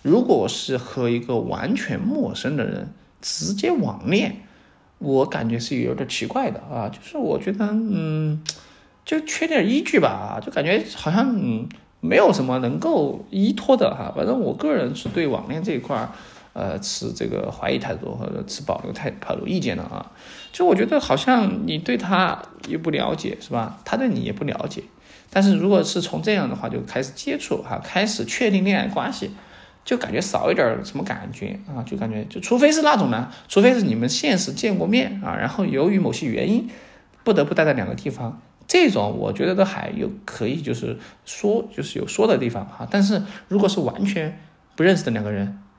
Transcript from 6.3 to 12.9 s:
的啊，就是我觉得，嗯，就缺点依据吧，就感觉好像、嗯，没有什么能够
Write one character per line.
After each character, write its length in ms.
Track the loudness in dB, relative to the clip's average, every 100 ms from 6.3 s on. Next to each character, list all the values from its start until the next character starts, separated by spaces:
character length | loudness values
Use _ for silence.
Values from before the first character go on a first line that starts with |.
| -2 -2
的 100 | -4
啊， 280 | -8 -6 -6
就 100 | -8
是 140 | -10 -4
我 200 | -2 -2
觉 140 | -2
得， 140 | -2 0
嗯， 720 | 0 0 -2 0 0 0 -2 -6 -12 -18 -20 _ _
就 160 | -4 -4
缺 260 | -2 -4 0
点 220 | 2 4
依 140 | 2
据 180 | 4 4
吧， 400 | 4 2 -6 -8
就 60 | -6
感 140 | -2
觉 180 | 2 0 0 -6
好 140 | 0
像、 240 | 2 2 2
嗯， 320 | 0 -2 -4 -12 _ _
没 160 | 2 6
有 160 | 6
什 120 | 4
么 140 | 2 0
能 200 | 0 0
够 460 | 0